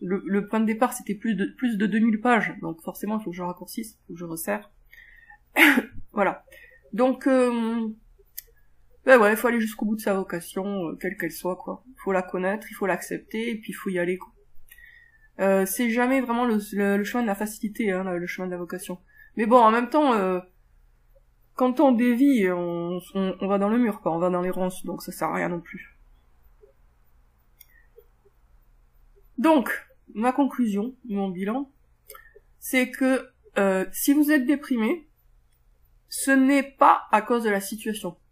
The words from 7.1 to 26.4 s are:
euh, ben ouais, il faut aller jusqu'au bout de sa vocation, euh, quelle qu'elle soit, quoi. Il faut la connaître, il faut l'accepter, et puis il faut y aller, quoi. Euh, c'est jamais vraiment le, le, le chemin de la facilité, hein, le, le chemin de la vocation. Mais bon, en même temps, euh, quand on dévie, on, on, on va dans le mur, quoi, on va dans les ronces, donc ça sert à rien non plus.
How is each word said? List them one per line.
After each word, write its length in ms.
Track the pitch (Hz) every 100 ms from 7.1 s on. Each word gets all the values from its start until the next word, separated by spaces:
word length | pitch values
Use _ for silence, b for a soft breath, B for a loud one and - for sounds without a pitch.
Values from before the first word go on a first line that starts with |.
| 262 277
euh, 600 | 262 247 233 226 233 220 220 _ _ _ - - _ _ _ - _
ben 160 | - 254
ouais, 120 | 208
il 40 | 214
faut 120 | 254
aller 120 | 240
jusqu'au 240 | 220 -
bout 120 | 214 220
de 40 |
sa 140 | 214
vocation, 500 | 196 185 170 - 196
euh, 300 | 196 196 160 -
quelle 160 | 185 -
qu'elle 160 | 170
soit, 240 | - 180 180
quoi. 260 | - - 254
Il 120 | -
faut 80 | 196
la 100 | 190
connaître, 460 | 185 180 185 214 -
il 40 |
faut 120 | - 190
l'accepter, 640 | 175 - 170 - 220 233
et 60 | 220
puis 160 | -
il 20 |
faut 160 | - 202
y 80 | 180
aller, 180 | 175 185
quoi. 160 | - _ _ - - b b b b b b -
Euh, 260 | 190 196 190
c'est 240 | - 240
jamais 300 | 233 247 269
vraiment 240 | 247 233
le, 140 | 247 214 202
le, 260 | 202 202 202
le 40 |
chemin 200 | 202 247
de 40 | 226
la 80 |
facilité, 560 | 202 214 - 208 - 214
hein, 140 | 185
le, 140 | 190 175
le 80 | 175
chemin 180 | - 185
de 60 |
la 60 | 180
vocation. 420 | 175 185 - 180 b b b -
Mais 100 | 214
bon, 120 | 247
en 140 | 220
même 180 | 233 247
temps, 240 | 302 285
euh, 240 | 233 185 180 - _ _ _ _ _ _ _ _ _ _ -
quand 240 | 254 254
on 100 | 277
dévie, 580 | 233 247 240 285 247 185
on, 480 | 180 175 170 170 180 -
on, 220 | 190 190 180
on 80 | 196
va 100 | 196
dans 100 | 202
le 100 | 240
mur, 220 | 233 202
quoi, 120 | 175
on 60 | 165
va 100 | 180
dans 100 | 180
les 100 | 180
ronces, 360 | 180 185 - 170
donc 160 | 151
ça 80 | -
sert 180 | - 160
à 60 |
rien 140 | 180 175
non 120 | 175
plus. 380 | - 185 - _ _ _ _ _